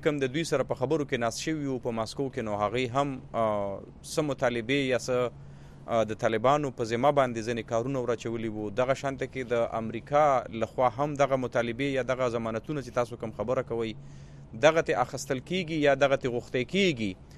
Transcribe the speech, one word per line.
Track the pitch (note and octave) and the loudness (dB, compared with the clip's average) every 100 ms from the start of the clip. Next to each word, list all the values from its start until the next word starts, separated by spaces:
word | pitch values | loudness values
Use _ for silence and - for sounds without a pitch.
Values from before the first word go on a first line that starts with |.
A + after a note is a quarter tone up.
کوم | D#3 D3 | 0 0
د | C3+ | 0
دوی | C#3 | -2
سره | D#3+ C#3+ | 0 0
په | A#2+ B2 | 0 -2
خبرو | B2+ D#3 | 0 0
کې | C#3+ | 0
ناست | B2+ A#2 - | 0 -2 -2
شوي | - D#3+ C#3 | -4 -4 -2
وو | B2+ | -4
په | A#2+ | -4
ماسکو | A2+ A2 - C#3 B2+ | -4 -4 -4 -4 -4
کې، | |
نو | A2 G#2 | -4 0
هغوی | G#2 A#2+ B2+ | 0 0 0
هم، | B2+ C#3+ C3 - | 0 0 -2 -6
آ، | - A2 G#2 G2+ G2 - - | 0 2 2 -2 -6 -10 -16
څه | - - | -8 -2
مطالبې | D3+ C3 B2+ A#2+ A2+ | -2 2 0 0 0
یا | C#3 C3 B2 | 0 2 0
څه، | - B2 B2 - - - - - - | 0 0 0 -4 -16 -18 -18 -14 -2
آ، | A2+ | 0
د | G#2+ | 2
طالبانو | A2 A#2 A2 B2 D3 C#3+ | 2 0 4 4 4 2
په | B2 | -2
ذمه | A#2 A#2 C#3 | -2 2 4
باندې | C#3+ B2+ A2+ | 4 4 2
ځینې | A2 A#2 | -4 -4
کارونه | A2 A2+ B2 C#3 | -2 -2 0 -2
ور | A#2+ | 0
اچولي | A#2 A#2+ A2+ A2+ | -2 -2 -4 -4
وو. | G#2+ G#2+ | -4 -4
دغه | G2+ B2+ | 0 0
شانته | C3+ C#3 C3+ C3 | 0 -2 -4 -6
کې | C3 | -6
د | A#2+ | -2
امریکا | A#2 A#2 A2+ A2 A2 - D3 D3+ C3 - | 0 0 -2 -4 -6 0 4 6 4 0
لخوا | A2+ A2 - B2+ A2+ | -4 -4 2 2 2
هم | D3+ | -2
دغه | C#3 C#3 C3+ | 2 2 2
مطالبې | A#2+ B2+ A#2 A#2 | 0 0 0 0
یا | C#3 C3+ | -2 0
دغه | B2 B2+ B2+ | 0 0 0
ضمانتونه | A#2 A2+ A2 - D3+ | 0 -2 -4 -4 -6
چې | A#2+ | -4
تاسو | B2 A#2+ A#2 | -2 -2 -4
کوم | A2+ G#2 | -8 -4
خبره | G#2+ C3 | -2 -2
کوئ، | B2 A#2 A2+ G#2+ - - - - - A2 | -2 -2 -4 -6 -12 -18 -18 -18 -16 4
دغه | C#3+ D#3+ | 6 6
ته | D#3 C#3 | 2 2
اخیستل | - C3+ - C3+ | 0 -2 -4 -4
کیږي | - F3+ D#3+ | -2 -4 -2
یا | D#3+ C#3+ | 2 4
دغه | C3+ C#3 C3+ | 6 4 4
ته | C3 | 0
غوښتی | A#2+ - C3 | -2 -2 -2
کیږي. | A#2+ F#3 F#3+ B2+ G#2 - - | 0 2 4 2 -2 -4 -12